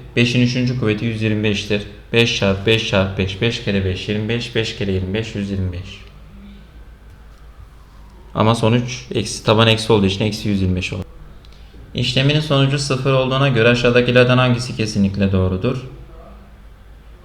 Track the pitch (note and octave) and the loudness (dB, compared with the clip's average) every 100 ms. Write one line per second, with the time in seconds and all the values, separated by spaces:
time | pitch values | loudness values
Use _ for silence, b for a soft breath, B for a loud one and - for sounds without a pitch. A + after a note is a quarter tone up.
0 | - A#2+ A#2+ B2 B2 B2+ B2 B2+ A2 G#2 | -4 0 2 2 2 0 -2 0 0 0
1 | A#2 A2 A2 G#2+ G#2+ G2+ - G#2 - - | -2 -2 -2 0 0 -2 -2 -4 -6 -16
2 | - A2+ A#2 - G2 F#2+ G2 A2 - G2+ | -2 2 2 2 0 0 2 0 2 0
3 | F#2+ - F#2+ - A#2 A2+ - G2+ F#2 F2+ | 0 -2 -4 -2 -2 -2 -2 -2 -2 -4
4 | - G#2+ G#2+ A#2 A#2+ A#2 A2 - G2 F#2+ | -4 -4 -2 -4 -4 -4 -4 -4 -2 -2
5 | F#2 G#2 A2+ G#2 G2 G2 F#2 F2 F#2 - | -2 -4 -6 -6 -6 -4 -4 -6 -12 -16
6 | - - - - G3+ G3+ - - - - | -20 -20 -20 -20 -20 -20 -20 -20 -20 -20
7 | - - - - - - - - - - | -20 -20 -20 -20 -20 -20 -20 -20 -20 -20
8 | - - - - G#2+ A#2 A2 A#2+ B2 - | -20 -20 -8 0 2 2 2 2 0 -8
9 | - A#2+ G2+ - - A2 A2+ A2 - A2 | -8 -6 -6 -4 2 4 4 4 2 2
10 | G2 F#2 A2 G#2 A2 G2 F#2+ F#2 F#2 G2+ | 2 0 -2 -2 -2 0 0 -2 -4 -8
11 | - - - - b b b b - - | -10 -14 -20 -20 b b b b -10 -4
12 | B2 B2+ C#3 D3+ D3+ C#3 C3+ C#3+ - B2+ | -2 2 2 2 2 2 2 0 -2 -2
13 | C#3 C3+ B2+ C3 C#3 A2+ A#2 A#2+ B2 A#2+ | 0 2 2 2 2 4 4 4 4 4
14 | B2 B2 B2 B2 B2+ B2 - - G#2+ G#2 | 4 4 6 4 4 0 -2 -6 -4 0
15 | G2 F#2+ G2 F#2+ F#2 F#2 A#2+ C#3 - - | 0 2 0 2 2 0 -2 -4 -8 -16
16 | - - - - - - - - - - | -18 -20 -20 -20 -20 -20 -20 -20 -20 -20
17 | - - | -20 -10